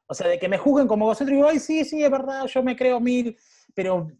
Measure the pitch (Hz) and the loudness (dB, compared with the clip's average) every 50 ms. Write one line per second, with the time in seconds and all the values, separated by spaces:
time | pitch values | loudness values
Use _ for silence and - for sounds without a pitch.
0 | _ - 151 - 185 175 175 175 185 185 196 180 - 294 269 285 269 226 220 208 | _ -12 -8 -4 -2 0 0 0 0 -2 -2 0 2 2 4 4 4 2 2 2
1 | 214 220 208 - 277 240 277 277 285 302 320 285 - - 311 320 285 - 311 302 | 2 0 0 0 0 0 2 4 4 4 4 2 0 -2 -2 -2 -2 -2 -2 0
2 | 294 269 269 262 262 269 269 269 262 254 - 262 254 254 240 - 254 254 247 233 | 2 2 2 0 -2 -6 -6 -6 -6 -4 -2 -2 -2 -2 -2 0 0 0 0 0
3 | 240 247 247 247 240 233 220 _ _ _ _ _ _ _ _ 190 185 185 185 175 | 0 0 0 0 -2 -4 -8 _ _ _ _ _ _ _ _ -6 -2 -2 -2 -2
4 | 165 156 - _ | -4 -6 -12 _